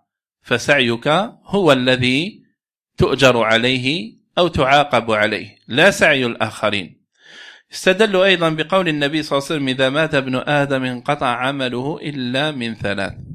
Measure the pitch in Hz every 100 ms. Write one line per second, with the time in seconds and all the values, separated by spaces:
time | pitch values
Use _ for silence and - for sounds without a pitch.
0 | _ _ _ _ - 120 - 143 120 117
1 | 143 165 226 - - 196 165 131 127 127
2 | 127 131 185 - _ _ _ _ _ -
3 | - 131 131 120 110 113 123 131 131 170
4 | 220 - _ - 175 - 131 143 143 147
5 | 117 107 107 101 98 - - 123 190 196
6 | 180 139 123 117 110 - 107 101 80 -
7 | _ _ - - - - _ - 185 185
8 | 214 190 196 175 165 156 151 190 175 151
9 | 143 156 147 139 139 156 135 127 131 143
10 | 156 147 131 127 - 147 139 135 131 123
11 | 127 147 135 120 127 139 127 123 135 165
12 | 156 143 123 131 156 143 117 110 101 98
13 | 92 - -